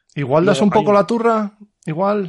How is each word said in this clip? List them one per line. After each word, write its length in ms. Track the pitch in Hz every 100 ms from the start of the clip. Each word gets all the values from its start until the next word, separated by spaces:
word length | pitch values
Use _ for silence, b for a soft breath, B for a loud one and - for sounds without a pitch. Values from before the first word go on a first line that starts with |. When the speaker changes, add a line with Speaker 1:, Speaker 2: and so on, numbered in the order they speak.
| _ -
Speaker 1:
Igual 280 | 135 147
das 140 | 185 175
Speaker 2:
luego 60 |
Speaker 1:
un 60 | 208
poco 180 | 214 208
Speaker 2:
hay 60 | 202
Speaker 1:
la 100 | 202
turra, 520 | 226 226 220 208 - - _ -
igual, 420 | 156 196 208